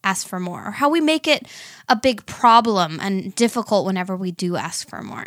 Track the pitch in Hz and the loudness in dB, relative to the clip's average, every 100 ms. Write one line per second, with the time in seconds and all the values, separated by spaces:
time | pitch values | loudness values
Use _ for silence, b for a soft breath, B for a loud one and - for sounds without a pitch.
0 | 196 185 - 185 180 175 - 208 285 330 | -2 -4 -6 -8 -8 -8 -10 0 2 4
1 | 311 311 311 285 - B B B B 233 | 2 2 2 0 -2 B B B B 2
2 | 262 214 - - 240 226 233 202 165 160 | 2 -2 -10 2 6 6 6 0 0 -2
3 | 196 190 190 - 233 240 214 202 180 190 | -2 -2 -4 0 0 0 0 0 2 -2
4 | 180 185 185 170 180 175 156 - - - | -2 -4 -6 -4 -4 -2 -4 -8 -10 -14
5 | - 113 | -12 -12